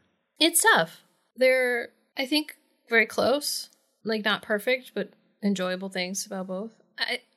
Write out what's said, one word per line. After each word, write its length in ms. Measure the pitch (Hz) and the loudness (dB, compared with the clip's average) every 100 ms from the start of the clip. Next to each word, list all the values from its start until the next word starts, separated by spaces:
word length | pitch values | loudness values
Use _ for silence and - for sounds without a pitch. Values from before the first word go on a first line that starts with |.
| _ _ _ - | _ _ _ -2
It's 240 | 311 330 | 0 4
tough. 400 | 415 - 165 - _ _ _ - | 4 4 2 -4 _ _ _ 2
They're, 520 | 254 254 247 240 - _ _ - | 4 4 2 -2 -6 _ _ -8
I 80 | 262 | -2
think, 300 | 302 302 - _ _ _ | -2 -2 -10 _ _ _
very 160 | 226 220 | 2 2
close. 600 | - 208 285 294 - - _ _ _ | 2 2 0 -2 -8 -10 _ _ _
Like, 200 | 202 220 | -6 -2
not 160 | 214 202 | -2 -2
perfect, 500 | - 208 226 254 247 | -2 -2 0 -2 -2
but 160 | - - _ _ _ | -8 -8 _ _ _
enjoyable 480 | 202 185 185 185 190 | -2 0 -2 -4 -6
things 340 | 190 180 196 - | -4 -4 -6 -8
about 200 | 196 190 | -8 -6
both. 260 | 185 226 - _ - | -8 -8 -14 _ -8
I, 220 | 233 240 - | -6 -6 -10